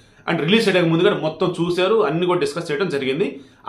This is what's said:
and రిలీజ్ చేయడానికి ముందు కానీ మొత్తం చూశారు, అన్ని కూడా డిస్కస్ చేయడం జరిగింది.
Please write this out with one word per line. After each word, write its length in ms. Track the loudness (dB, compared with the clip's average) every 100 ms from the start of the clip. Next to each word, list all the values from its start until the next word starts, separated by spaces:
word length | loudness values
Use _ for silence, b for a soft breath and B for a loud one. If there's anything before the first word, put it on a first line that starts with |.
| B B -4
and 100 | -2
రిలీజ్ 280 | 2 2 4
చేయడానికి 240 | 2 2
ముందు 120 | 4
కానీ 160 | 2 0
మొత్తం 340 | -4 -2 -2 -2
చూశారు, 440 | -2 0 2 2 2
అన్ని 200 | 0 0
కూడా 140 | 0
డిస్కస్ 300 | -2 -4 -6
చేయడం 180 | -4 -2
జరిగింది. 560 | -2 -2 -2 -4 -6 B B